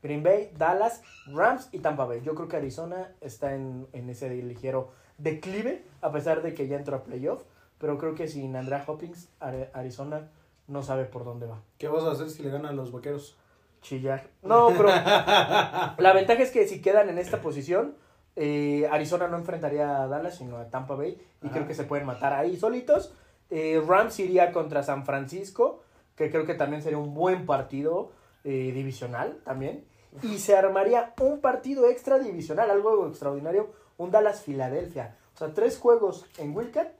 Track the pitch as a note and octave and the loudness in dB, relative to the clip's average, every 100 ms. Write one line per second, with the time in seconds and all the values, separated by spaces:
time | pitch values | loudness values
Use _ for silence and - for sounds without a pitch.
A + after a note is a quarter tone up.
0 | D3 D3 D#3 G#3 G#3 D#3 D#3+ F#3+ A3 A#3 | -6 -2 2 2 2 -2 0 2 2 -2
1 | - - - C#3+ G3+ C4 - F3+ D#3 C#3+ | -18 -20 -12 0 2 0 -6 -4 -4 -2
2 | B2+ A#2+ C3 D#3 D#3+ E3 C#3 C3 E3+ F3+ | -4 -4 -6 -8 -6 -6 -6 -8 -10 -10
3 | F#3 - D3 - C#3+ C#3 C3+ B2+ C3 B2+ | -12 -14 -18 -8 -6 -6 -8 -12 -14 -14
4 | B2 A#2+ C3+ B2 B2 A#2+ C3 C3 B2+ - | -12 -10 -10 -8 -10 -10 -4 -4 -6 -14
5 | _ _ D3+ D#3 F#3 G3 A3+ F#4 - - | _ _ -6 -6 -8 -6 -4 -6 -12 -8
6 | D#3+ D3 D#3+ D#3+ E3 - C3+ C#3+ C#3+ C3+ | -4 -4 -2 -2 -2 -6 -6 -6 -6 -8
7 | - - C#3+ A#3+ - _ _ _ D3+ C#3+ | -8 -8 -6 -6 -10 _ _ _ -6 -4
8 | D#3+ D#3 D#3+ C#3+ C3+ B2+ C3 C#3 C#3+ D#3 | -6 -6 -8 -8 -8 -8 -6 -6 -6 -10
9 | E3+ F3 - _ C#3+ C3 C3 C3+ B2+ A#2+ | -10 -16 -20 _ -10 -8 -10 -10 -12 -10
10 | C#3+ D3+ D#3 _ _ _ _ C#3+ C3+ C3 | -10 -10 -12 _ _ _ _ -10 -4 -4
11 | C3 B2 A#2+ A#2+ A#2 A2 - _ D3+ D#3 | -4 -8 -12 -12 -12 -14 -18 _ -4 0
12 | D#3+ C3 D#3 - C#3+ C#3 D3+ C#3 B2+ B2 | 0 -2 -8 -8 -8 -6 -6 -8 -8 -10
13 | C#3+ C#3+ C#3+ _ _ _ _ _ - C3+ | -8 -10 -10 _ _ _ _ _ -12 -6
14 | C3 C3+ - _ F#3 A#3 A#3 F3+ G#3 F3+ | -4 -4 -6 _ 4 8 8 8 8 6
15 | E3+ G#3 - G3+ D3 G#3 - F3+ F3+ - | 6 4 6 4 6 2 2 -2 -6 6
16 | F#3 F#3+ F#3+ A#3 B3+ B3 G3+ F#3 F#3+ G#3 | 8 8 6 4 4 4 2 2 4 6
17 | G3+ F3 F3 - D#3+ C#3+ C3+ F#3 C#4 - | 4 0 -4 -4 -4 -6 -2 0 0 -6
18 | _ _ _ - D3+ D3 D3 D3 D3+ D3+ | _ _ _ -4 -2 0 0 0 2 0
19 | D3+ F3 F3 E3+ E3+ E3 D#3 C#3+ D3 C#3 | 0 -2 -2 -4 -6 -6 -4 -2 -2 -2
20 | C3+ C#3+ F3 F3 B2+ A#2+ A#2+ C3 C3+ C#3 | -2 -4 -6 -10 -12 -12 -10 -10 -8 -6
21 | D#3 - - _ C#3+ D3+ D3+ - C3+ C#3+ | -6 -8 -18 _ -8 -6 -6 -8 -4 -4
22 | C#3 B2 C#3 C#3 D#3+ F3+ G#3+ B3 B3 D4 | -4 -4 -2 0 -2 0 -2 -2 2 2
23 | - - _ _ _ E3 D#3 D#3+ D#3 F#3 | 2 -18 _ _ _ -4 0 0 4 4
24 | A3+ - F#3 F3+ F3 E3 D#3 C#3+ C3+ C#3 | 4 0 2 4 4 4 -2 -2 -2 -4
25 | C3+ C#3 C3+ E3+ G3 - B3 - _ _ | -2 -4 -4 -10 -12 0 0 0 _ _
26 | _ _ D#3 D#3+ D#3 E3 C#3+ D3 D3+ D3+ | _ _ -2 0 -2 -2 -2 -2 -4 -4
27 | D3 C#3+ F3+ F#3 C#3+ C#3 C3 C#3 D3 F3 | -4 0 0 0 0 -2 -2 -4 -2 -2
28 | - - _ _ C#3+ C3+ C3 B2+ C3+ C3 | -4 -14 _ _ -6 -4 -4 -4 -6 -8
29 | B2 A#2+ F3+ - - C3 C3+ C4 - _ | -8 -6 -6 -8 -10 -6 -6 -8 -16 _
30 | _ C#3 A3 G#3 - G3+ F#3+ F#3+ G3 A#3+ | _ -10 -8 -6 6 6 6 4 4 4
31 | A#3 - C4 D4 C4 B3+ C4 C#4 B3 B3 | 2 0 2 2 0 0 -4 4 6 4
32 | - C4+ B3 F3 C#3+ D3+ A3 G3+ G#3 A3 | 4 2 2 -6 -4 0 2 4 4 2
33 | E3+ - C#3+ C#3+ D3+ F#3 G#3+ - _ _ | 0 -2 -6 -4 0 0 0 -8 _ _
34 | F3 G#3 G#3+ G3+ - C3+ B2+ C#3+ F3+ C#3+ | 2 4 4 0 -6 -4 -4 -4 -6 -10
35 | A2+ - _ _ D#3 D#3 A#3 A#3 A#3+ A#3 | -12 -14 _ _ -8 0 0 2 6 6
36 | G3+ F3+ - - D3 D#3+ A#3+ D4 E4 - | 6 -2 -14 -10 -8 -6 -4 -4 -4 -8